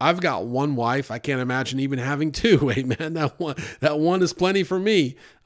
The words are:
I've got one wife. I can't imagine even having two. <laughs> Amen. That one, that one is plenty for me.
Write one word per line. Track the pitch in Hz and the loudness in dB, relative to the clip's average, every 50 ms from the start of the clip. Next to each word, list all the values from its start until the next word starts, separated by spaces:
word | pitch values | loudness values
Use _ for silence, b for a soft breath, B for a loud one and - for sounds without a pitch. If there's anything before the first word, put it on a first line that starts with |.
I've | 127 160 175 180 | 0 0 2 2
got | 175 156 123 85 98 | 0 -2 -2 -2 -4
one | 120 123 131 143 147 139 | -4 -2 -2 -2 0 0
wife. | 120 117 117 127 139 135 - | 0 0 0 0 -2 -4 -6
I | 110 120 | -8 -8
can't | - 147 139 127 | -4 -4 -2 -2
imagine | 123 127 127 131 127 - 127 135 | -2 -2 -2 -2 -2 -4 -4 -4
even | 135 135 139 127 | -2 -2 -2 -4
having | 120 135 143 139 160 156 | -4 -4 -2 -2 -2 -4
two. | 135 - - 226 185 117 147 127 | -2 0 4 4 6 6 4 2
<laughs> | 113 | 0
Amen. | 135 131 127 131 - 160 156 165 | 0 0 -2 -2 -2 -4 -6 -4
That | 165 151 - - - | -2 -2 -2 -2 -4
one, | 175 151 131 B B B B B | -6 -6 -6 B B B B B
that | - 156 151 151 | 0 0 2 2
one | 156 170 185 190 | 2 2 4 2
is | 180 160 - | 2 0 0
plenty | - 180 185 196 196 175 | 0 0 2 2 2 0
for | - 185 185 | 0 0 0
me. | 190 220 220 180 143 123 - B B B B B B | 2 2 4 4 2 2 -2 B B B B B B